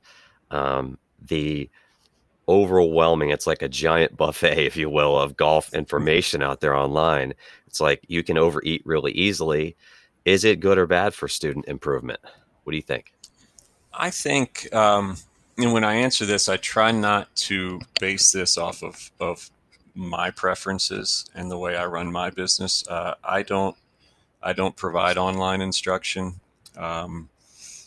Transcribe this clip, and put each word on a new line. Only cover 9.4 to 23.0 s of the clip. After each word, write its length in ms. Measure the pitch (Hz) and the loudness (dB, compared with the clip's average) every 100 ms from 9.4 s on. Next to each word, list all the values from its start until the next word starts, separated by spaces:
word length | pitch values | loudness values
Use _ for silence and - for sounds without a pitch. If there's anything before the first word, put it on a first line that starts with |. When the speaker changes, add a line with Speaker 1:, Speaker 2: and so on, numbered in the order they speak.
| 80 76 78 - _ - _ _ | 0 0 -2 -8 _ -20 _ _
Speaker 1:
Is 200 | - 95 | 2 4
it 160 | 110 92 | 4 4
good 180 | 95 95 | 4 4
or 80 | 85 | 4
bad 280 | 87 101 | 2 0
for 140 | - 71 | -2 -6
student 380 | - 76 71 - | -4 -4 -6 -8
improvement? 520 | 71 - 67 62 53 - - _ _ | -8 -4 -4 -4 -12 -14 -20 _ _
What 60 | - | -8
do 40 | 78 | -8
you 60 | |
think? 300 | - 64 - _ - _ _ _ _ _ _ | -6 -8 -8 _ -20 _ _ _ _ _ _
Speaker 2:
I 180 | - 175 | -6 -6
think, 600 | - 147 143 127 - - | -4 0 0 0 -6 -4
um, 420 | 113 107 104 98 92 - _ _ - | 4 4 4 0 -6 -14 _ _ -2
and 140 | 120 | 2
when 120 | 117 | 4
I 100 | 107 | 4
answer 320 | 110 127 - 104 | 2 2 0 0
this, 220 | 101 - | 0 0
I 80 | 95 | -2
try 340 | - - 110 | 0 2 4
not 440 | 113 104 101 95 - | 4 2 0 -2 -6
to 440 | - 98 92 90 - - | -4 -2 -4 -8 -6 -4
base 320 | 95 98 - | -2 2 2
this 260 | 95 90 - | 2 0 0
off 240 | 85 - | -2 -6
of, 280 | 87 - - - | -12 -14 -18 -6
of 300 | 87 87 - _ _ _ _ | -6 -6 -10 _ _ _ _
my 360 | - 90 87 87 | -12 -8 -4 -4
preferences 960 | - 95 92 - 95 - 98 104 - - | -2 -2 -2 -4 -4 -4 -4 -4 -4 -6
and 160 | - 90 | -12 -8
the 80 | 90 | -6
way 180 | 87 87 | -4 -4
I 100 | 87 | -4
run 240 | 85 87 | -4 -6
my 200 | 87 90 | -4 -6
business. 540 | 92 90 - 95 - - | -4 -2 -2 -2 -4 -4
Uh, 260 | 85 | -6